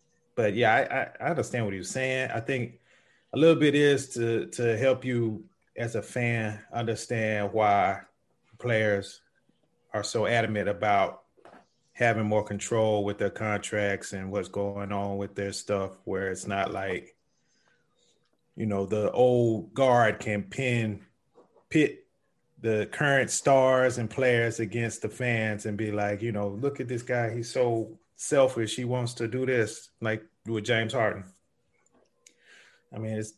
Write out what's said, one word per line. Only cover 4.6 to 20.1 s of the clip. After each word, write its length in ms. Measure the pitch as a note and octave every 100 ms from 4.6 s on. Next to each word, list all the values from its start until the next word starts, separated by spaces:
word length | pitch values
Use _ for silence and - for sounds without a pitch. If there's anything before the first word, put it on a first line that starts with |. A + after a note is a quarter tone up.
| A#2 A2
help 280 | C3+ B2+ B2+
you 400 | A#2+ A2+ G#2+ - _ _ -
as 180 | A2+ G#2+
a 60 |
fan 580 | - B2 A#2+ A#2 G#2+ G#2 -
understand 800 | A#2 A#2 G#2+ - A2+ A2 G#2+ G2+
why 480 | G#2+ G#2+ G2+ F#2 F#2+ - _ _ _ _ -
players 640 | B2 A2 G#2+ G2+ - - _ _ _ _ _ _ _
are 100 | G#2+
so 220 | G2+ A#2 G#2
adamant 420 | A#2 A2 G#2 G2
about 540 | G2+ G#2 G2+ F#2+ - _ _ - - _ _ _
having 320 | - A#2 A2+ G#2+
more 180 | G#2+
control 640 | - G#2 - A2+ A2 G#2 G2+
with 120 | G2+
their 120 | G2+
contracts 840 | - G#2+ G#2 - G#2 G2+ G2 -
and 180 | G2 F#2+
what's 180 | G2+ F#2
going 420 | G2+ G2+ G2+ G2
on 260 | G2+ G2+ G2
with 180 | G2+ -
their 180 | G2
stuff, 380 | - - G2+ F#2+ -
where 260 | - F#2+ F#2+
it's 180 | F#2 F#2+
not 260 | G2 G2
like, 420 | F#2+ F#2+ F#2 - _ _ _ _ _ _ _ _ _ _ _ _ _ _ -
you 80 | G#2+
know, 200 | G2 F#2+
the 260 | G#2+ G2+
old 600 | - B2+ B2 A#2+ G#2+ -
guard 460 | C3+ C3 A#2+ A2